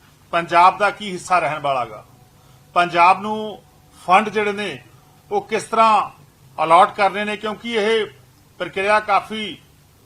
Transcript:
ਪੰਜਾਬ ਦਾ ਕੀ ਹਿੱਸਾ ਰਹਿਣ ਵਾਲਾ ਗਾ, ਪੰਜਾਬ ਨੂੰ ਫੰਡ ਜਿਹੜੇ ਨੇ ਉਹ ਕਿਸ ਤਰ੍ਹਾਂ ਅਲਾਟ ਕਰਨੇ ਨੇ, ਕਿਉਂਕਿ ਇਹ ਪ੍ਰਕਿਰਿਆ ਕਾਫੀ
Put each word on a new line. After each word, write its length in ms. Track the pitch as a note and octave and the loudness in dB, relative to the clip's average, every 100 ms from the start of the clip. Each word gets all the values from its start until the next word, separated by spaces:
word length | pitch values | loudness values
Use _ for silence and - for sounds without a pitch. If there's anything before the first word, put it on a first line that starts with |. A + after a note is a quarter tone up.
| _ _ _ | _ _ _
ਪੰਜਾਬ 460 | E3+ E3+ E3+ F3+ F#3 | -6 0 4 4 4
ਦਾ 140 | G3+ | -2
ਕੀ 200 | - G#3 | -4 -10
ਹਿੱਸਾ 280 | F3+ - F3+ | -12 -2 -2
ਰਹਿਣ 200 | D3+ D3+ | -2 -4
ਵਾਲਾ 260 | C#3+ C3+ A2+ | -4 -4 -6
ਗਾ, 200 | G#2+ - _ _ _ _ _ _ | -10 -20 _ _ _ _ _ _
ਪੰਜਾਬ 480 | F3 F3 E3+ F3 F#3 | -2 0 4 4 4
ਨੂੰ 420 | G#3+ G#3+ G#3+ - _ _ _ - - | -2 -8 -8 -14 _ _ _ -12 2
ਫੰਡ 220 | F#3+ G#3+ | 2 2
ਜਿਹੜੇ 220 | G#3 G#3 | -2 -4
ਨੇ 320 | G3+ G3+ C3 - - _ _ - | -4 -8 -10 -16 -20 _ _ -8
ਉਹ 100 | G3+ | -8
ਕਿਸ 220 | - G#3+ | -4 -6
ਤਰ੍ਹਾਂ 480 | - A3+ A3+ G#3 E3 - _ _ _ - | -2 2 4 2 -2 -10 _ _ _ -4
ਅਲਾਟ 320 | D#3+ E3+ G#3 - | 4 6 6 2
ਕਰਨੇ 300 | F#3+ G3 G#3 | -2 -2 -6
ਨੇ, 120 | G#3 | -6
ਕਿਉਂਕਿ 340 | G#3+ G3+ A#3 | -8 -8 -6
ਇਹ 340 | A3+ G#3 A3 G#3 - _ _ _ - | -2 0 0 -2 -10 _ _ _ -12
ਪ੍ਰਕਿਰਿਆ 400 | F3+ F#3+ G3+ G#3+ | -8 -4 0 0
ਕਾਫੀ 580 | G#3+ F#3+ - G#3+ G3+ - _ _ _ _ | 2 -2 -2 -8 -10 -12 _ _ _ _